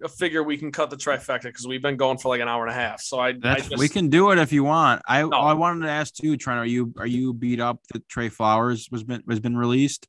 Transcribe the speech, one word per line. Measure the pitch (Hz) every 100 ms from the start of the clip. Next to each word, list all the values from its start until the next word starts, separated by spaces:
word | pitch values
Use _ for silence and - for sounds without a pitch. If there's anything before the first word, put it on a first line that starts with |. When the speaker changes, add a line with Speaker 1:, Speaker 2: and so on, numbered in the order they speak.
Speaker 1:
I | 160
figure | - 175 160
we | 151 143
can | 151
cut | 135 151
the | 143
trifecta | 151 131 - 123 123
'cause | - 120
we've | 131
been | 143 131
going | 131 131
for, | 131
like, | 123
an | 120
hour | 117
and | 117
a |
half. | 123 113 110
So | - 131
I, | 127
I |
Speaker 2:
That's, | 127 123 135 127
Speaker 1:
just | 120
Speaker 2:
we | 147
can | 202 165
do | 156 202
it | 180
if | 151
you | 147
want. | 139 160 147 117 -
I, | 131
Speaker 1:
No. | 156 139
Speaker 2:
I | 147
wanted | 156 170 170 156
to |
ask | 151 147
too, | - 156 143
Trent, | - 120
are | 117
you, | 123 120 -
are | 117
you | 123 131
beat | 120 120 120
up | 120 120 -
that | 113 -
Trey | - 117
Flowers | - 110 110 120 117 -
was | 120
been, | 113 123 113
has | 113
been | 117 120
released? | 120 127 139 -